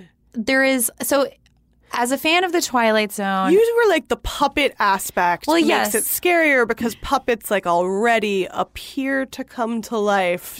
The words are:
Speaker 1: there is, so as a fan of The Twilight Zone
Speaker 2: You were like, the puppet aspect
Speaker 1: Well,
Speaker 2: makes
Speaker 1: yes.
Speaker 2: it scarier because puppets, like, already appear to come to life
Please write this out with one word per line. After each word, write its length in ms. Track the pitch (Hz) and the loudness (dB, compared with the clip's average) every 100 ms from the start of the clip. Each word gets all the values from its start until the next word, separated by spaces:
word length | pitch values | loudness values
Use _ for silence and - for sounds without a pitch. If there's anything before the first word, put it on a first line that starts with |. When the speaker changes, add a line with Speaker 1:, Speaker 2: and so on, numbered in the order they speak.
| 180 _ _ | -8 _ _
Speaker 1:
there 300 | 240 220 269 | -6 0 2
is, 300 | 269 262 - - | 2 0 -2 -6
so 260 | 247 277 - - _ _ _ _ _ | -2 0 0 -6 _ _ _ _ _
as 200 | 240 240 | -4 -2
a 60 | 269 | 0
fan 260 | 311 349 | 2 2
of 80 | 370 | 2
The 80 | 339 | -2
Twilight 520 | - 247 226 220 208 | 0 0 2 2 0
Zone 380 | - 196 190 190 | -4 -2 0 4
Speaker 2:
You 320 | 381 466 466 | 4 4 4
were 40 | 440 | 4
like, 180 | 320 - | 2 0
the 80 | - | -6
puppet 580 | - - 285 294 269 - | -6 -2 0 0 -2 0
aspect 680 | 208 196 - - 175 170 - | 0 0 -2 -2 0 0 0
Speaker 1:
Well, 100 | 330 | 2
Speaker 2:
makes 120 | 330 | 2
Speaker 1:
yes. 260 | 285 214 | 2 0
Speaker 2:
it 100 | 214 | -2
scarier 640 | - - 359 339 311 269 233 | -4 -2 0 2 4 2 0
because 280 | 226 233 - | -2 -4 -6
puppets, 540 | - 262 - 233 - | -4 -2 0 -4 -2
like, 160 | 196 180 | -2 0
already 800 | 175 180 196 233 226 214 196 175 | 0 0 0 0 2 0 -2 -2
appear 760 | 190 190 - - - 269 269 269 | -4 -6 -8 -10 -6 -2 -2 -4
to 160 | - | -10
come 380 | 262 - 226 233 | -12 -6 -4 -4
to 140 | 214 226 | -4 -2
life 600 | 208 202 180 175 - | 0 2 0 -2 -8